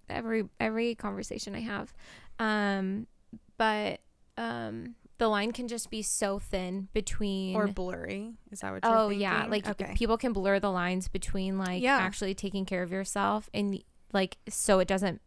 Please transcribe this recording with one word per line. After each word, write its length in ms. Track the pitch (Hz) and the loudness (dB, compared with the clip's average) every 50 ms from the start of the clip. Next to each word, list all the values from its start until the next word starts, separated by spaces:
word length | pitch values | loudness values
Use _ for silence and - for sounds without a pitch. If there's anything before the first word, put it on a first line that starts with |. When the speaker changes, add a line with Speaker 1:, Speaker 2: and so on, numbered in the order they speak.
| _ - | _ -8
Speaker 1:
every, 380 | - - 233 226 226 220 202 190 - _ | -6 -6 -4 -2 -2 -2 -2 -4 -4 _
every 360 | - 220 220 226 233 240 233 | -2 -2 0 0 -2 -2 -2
conversation 580 | - - 208 196 202 - - - 220 - 208 196 | -4 -6 -6 -6 -6 -6 -8 -8 -8 -8 -8 -6
I 60 | 202 | -6
have. 340 | 226 220 208 196 - - - - - - - - - - - - | -6 -6 -6 -6 -8 -10 -12 -18 -18 -18 -20 -18 -18 -16 -6 -2
Um, 680 | 226 220 214 214 208 202 196 196 190 190 190 208 226 - - _ _ _ - 220 - - _ - | 0 2 2 2 2 2 2 0 0 -2 -2 -4 -6 -10 -14 _ _ _ -20 -20 -20 -20 _ 2
but, 420 | 233 220 214 214 208 208 - - - - _ _ - _ _ - | 2 2 2 2 0 -2 -4 -6 -12 -20 _ _ -20 _ _ -6
um, 580 | 233 226 233 233 233 220 214 226 - 247 233 - - - - - | -6 -4 -4 -4 -6 -6 -6 -8 -8 -10 -14 -16 -20 -20 -2 2
the 100 | 233 220 | 4 4
line 240 | 214 202 202 233 | 4 4 2 0
can 160 | 233 - 247 233 | -2 -4 -6 -6
just 220 | 233 226 - - | -6 -6 -6 -6
be 120 | - 220 | -6 -4
so 380 | 202 - - - 220 196 196 202 | -2 -2 0 0 0 0 0 -2
thin 480 | - - - 190 185 180 185 196 196 - - | -4 -4 -2 -2 -2 -2 -4 -4 -6 -2 -2
between 640 | 220 208 - - - 208 202 196 190 190 185 185 220 | -2 -2 0 0 0 2 2 0 0 -2 0 0 2
Speaker 2:
Or 100 | 214 202 | 2 2
blurry. 680 | 202 185 185 180 185 170 170 180 202 196 208 226 233 - - - | 0 -2 -4 -4 -4 -6 -6 -6 -6 -6 -6 -10 -12 -16 -16 -14
Is 100 | 208 196 | -12 -8
that 100 | - 196 | -6 -6
what 120 | 190 190 185 | -4 0 2
you're 100 | 233 226 226 | 6 6 6
Speaker 1:
Oh, 120 | 220 208 | 6 4
yeah. 260 | 202 202 202 190 175 - - 233 | 2 0 0 2 2 2 2 2
Speaker 2:
thinking? 40 | |
Speaker 1:
Like, 160 | 220 208 202 214 | 0 0 0 -2
Speaker 2:
Okay. 260 | 208 - 196 - 185 | -4 -4 -4 -2 2
Speaker 1:
people 220 | - 233 220 226 226 | 2 4 4 2 2
can 140 | - 247 | 2 0
blur 260 | 220 196 185 196 196 196 | 0 2 4 4 4 4
the 120 | 196 202 | 4 2
lines 380 | 185 180 175 175 185 185 185 - | 0 2 0 0 0 0 -2 -2
between, 480 | - 190 - - - 196 185 190 190 190 | -4 -4 -2 0 0 0 0 0 0 0
like, 240 | 190 185 180 185 247 | 0 0 0 2 4
Speaker 2:
Yeah. 140 | 254 277 262 | 4 4 4
Speaker 1:
actually 380 | 185 185 202 - 214 190 190 | 4 2 0 -2 -2 -2 -2
taking 300 | - - 196 196 196 190 | -2 -4 -4 -4 -4 -2
care 180 | 185 196 185 180 | -2 -2 -2 -2
of 80 | 170 | -2
yourself 580 | 180 190 196 190 - 202 196 196 202 214 208 - - | -4 -4 -4 -2 -2 0 2 2 2 0 -2 -4 -2
and, 280 | - 208 202 196 - - _ _ - - - | -2 0 0 -2 -4 -8 _ _ -20 -18 -2
like, 260 | - 196 190 185 - - - - | 0 2 2 2 -2 -10 -12 -8
so 300 | - - - - 202 190 | -4 -2 4 6 6 6
it 80 | 185 - | 6 4
doesn't 320 | 190 185 196 190 165 - - | 2 2 2 0 -2 -4 -10